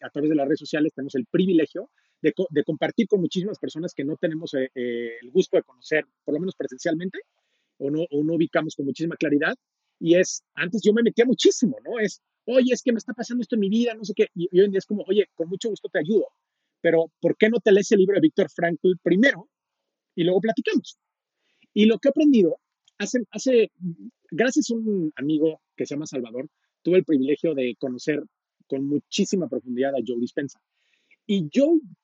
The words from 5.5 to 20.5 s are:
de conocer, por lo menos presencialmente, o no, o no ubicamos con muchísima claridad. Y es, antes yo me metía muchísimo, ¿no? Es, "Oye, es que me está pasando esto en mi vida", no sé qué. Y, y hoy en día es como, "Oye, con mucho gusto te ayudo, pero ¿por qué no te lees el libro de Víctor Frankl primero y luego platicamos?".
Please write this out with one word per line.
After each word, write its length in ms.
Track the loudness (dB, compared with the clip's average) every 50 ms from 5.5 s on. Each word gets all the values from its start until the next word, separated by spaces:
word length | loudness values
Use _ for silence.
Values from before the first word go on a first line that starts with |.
| -4
de 60 | -4 -4
conocer, 420 | -4 _ _ _ -6 -6 -6 -6 -8 _ _ _
por 100 | -8 -6
lo 60 | -6
menos 140 | -6 -8 -8
presencialmente, 640 | -8 -10 -12 -12 -8 -6 -4 -4 -4 -6 -8 -10 -12 -18 _ _ _ _ _ _ _ _ _ _ _
o 120 | -8 -6
no, 140 | -4 -4 -6 -4
o 140 | -4 -2 -2
no 100 | 0 0
ubicamos 400 | 0 -2 0 0 -2 -2 -2 -6
con 100 | -6 -6
muchísima 300 | -6 -4 -4 -6 -6 -4
claridad. 400 | -4 -2 0 2 2 2 0 -4 -6 _ _ _ _ _ _ _ _
Y 180 | 2 4 4
es, 280 | 4 4 2 -2 -10 -14 _ _
antes 280 | -6 -6 -4 -4 2 2
yo 80 | 4 4
me 100 | 4 4
metía 220 | 2 4 4 2
muchísimo, 520 | 2 2 4 4 4 4 4 0 0 0 -4 -8
¿no? 140 | -8 -4 -4
Es, 220 | -4 -4 -4 -8 _ _ _ _ _
"Oye, 280 | 2 2 4 4 4 0
es 100 | 0 0
que 100 | 0 -2
me 60 | -2
está 160 | -4 -8 -8
pasando 280 | -8 -8 -6 -6 -6 -4
esto 140 | -2 0
en 40 | 0
mi 80 | 0 2
vida", 260 | 2 2 2 0 -2
no 100 | -6 -8
sé 80 | -6 0
qué. 140 | 0 0 0 0
Y, 140 | -4 -6 2 4
y 80 | 4
hoy 60 | 4
en 60 | 4 2
día 60 | -2
es 80 | -4
como, 180 | -4 -6 -6 -2 0
"Oye, 180 | 2 2 2 0 _
con 140 | -8 -8 -8
mucho 200 | -6 -8 -6 -6
gusto 200 | -8 -8 -10 -6
te 100 | -4 -4
ayudo, 280 | -2 0 0 0 0 -2 -8 _ _ _ _ _ _ _ _ _
pero 300 | 0 2 2 2 0 -2 _ _
¿por 160 | -2 -2 2
qué 120 | 4 2 2
no 100 | 2 2
te 140 | 4 4 4
lees 180 | 4 4 4 4
el 60 | 4
libro 160 | 4 4 4
de 60 | 2
Víctor 280 | 2 2 2 2 -2 -2
Frankl 420 | -2 -2 -2 -2 -2 0 0 0 0 0 0
primero 460 | 2 2 4 4 4 2 0 -8 _ _ _ _ _ _ _ _ _ _ _ _ _ _
y 100 | -2 0
luego 160 | 2 2 2
platicamos?". 580 | 0 0